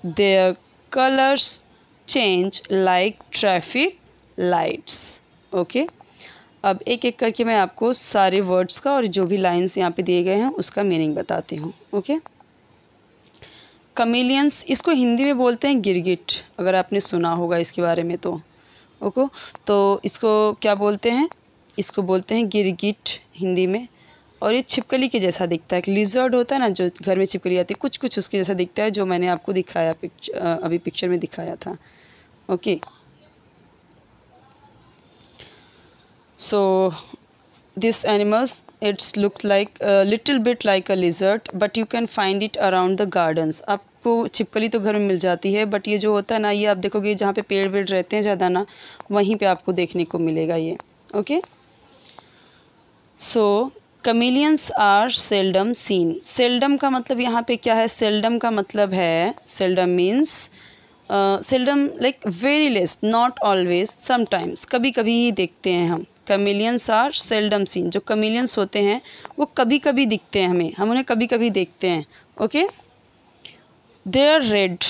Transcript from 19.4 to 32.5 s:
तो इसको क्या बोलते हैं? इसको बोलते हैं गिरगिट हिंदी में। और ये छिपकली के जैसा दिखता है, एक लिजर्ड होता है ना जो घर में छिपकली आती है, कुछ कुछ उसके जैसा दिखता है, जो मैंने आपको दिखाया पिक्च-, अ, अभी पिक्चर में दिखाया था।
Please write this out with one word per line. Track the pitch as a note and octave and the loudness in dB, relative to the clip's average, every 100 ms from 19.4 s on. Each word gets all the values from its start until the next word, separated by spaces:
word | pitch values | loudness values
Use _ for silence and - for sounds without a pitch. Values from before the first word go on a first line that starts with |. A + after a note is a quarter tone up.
| - - - | -20 -12 0
तो | G3+ G3 G3 | 2 4 2
इसको | F#3 - A3+ G#3+ G#3+ | -4 -2 2 2 2
क्या | G#3 G#3+ | 0 0
बोलते | G3+ G#3 G#3 A#3 | 2 0 0 0
हैं? | A#3+ E4 - _ _ _ - | 0 0 -4 _ _ _ -8
इसको | G3 - | -6 -4
बोलते | F#3 F#3+ - | 0 -2 0
हैं | A3+ A3 | -2 0
गिरगिट | G#3 G3 F3 G3+ G#3+ - - _ - | 0 0 0 -4 -4 -8 -10 _ -6
हिंदी | F#3 F3+ F#3 | -2 0 0
में। | G3+ B3 _ _ _ _ _ | -2 -6 _ _ _ _ _
और | G#3 | -2
ये | A#3+ | 0
छिपकली | B3+ - - C4 B3+ | -2 -6 -2 -2 0
के | A#3 | 0
जैसा | F#3 - F3+ | -2 -2 -2
दिखता | E3+ - F3+ | -4 -2 -4
है, | |
एक | F3+ | 0
लिजर्ड | G3 G#3 A#3+ B3+ | 0 0 0 2
होता | B3 A#3+ C#4 | 0 0 0
है | |
ना | A#3+ | 0
जो | F#3 F3+ - | 0 -2 -2
घर | G3 F#3+ | -2 0
में | |
छिपकली | G3 F#3 F3+ F3+ | 0 -2 -2 -2
आती | F3 | -2
है, | G#3 | -4
कुछ | C#4 - | -6 -4
कुछ | B3+ - | -6 -4
उसके | F#3 G3+ | -4 -2
जैसा | F3+ | -2
दिखता | F#3+ F3+ - | -2 -2 -2
है, | G#3+ | -2
जो | G#3 F#3+ | -2 -2
मैंने | F3+ F3+ | 0 0
आपको | F3 - | -2 -2
दिखाया | F#3+ F3 E3+ D#3+ | -4 -2 -2 -2
पिक्च-, | D#3+ - _ - | -2 -10 _ -10
अ, | - F3 E3 | -6 -2 -2
अभी | E3 E3+ | -2 -4
पिक्चर | - - F3+ | -4 -4 -2
में | F3+ | -2
दिखाया | E3+ - E3+ E3+ | -2 -8 -10 -10
था। | - F3+ _ _ _ - _ _ - | -12 -14 _ _ _ -20 _ _ -6